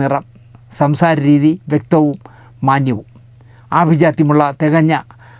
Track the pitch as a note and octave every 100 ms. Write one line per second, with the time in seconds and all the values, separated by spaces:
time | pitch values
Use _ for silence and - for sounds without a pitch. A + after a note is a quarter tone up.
0 | C3+ C#3 - - - - - - D3 D3
1 | E3+ D#3+ C#3+ D3 D3 E3 - D3+ - D#3+
2 | D3 C#3 - - - - C3+ C3+ C3 A2+
3 | - - - - - - - D#3+ E3 D#3+
4 | E3 D3 D3 D3 D3 C#3 D#3 D#3+ D#3 D3
5 | - - -